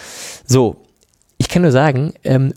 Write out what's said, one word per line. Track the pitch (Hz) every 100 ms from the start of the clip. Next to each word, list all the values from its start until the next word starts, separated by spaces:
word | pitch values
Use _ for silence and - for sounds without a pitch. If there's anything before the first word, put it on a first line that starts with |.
| - - - - -
So, | 127 110 - _ _ _ _ _ -
ich | -
kann | 175
nur | 175
sagen, | 127 151 127 156 -
ähm, | - 131 135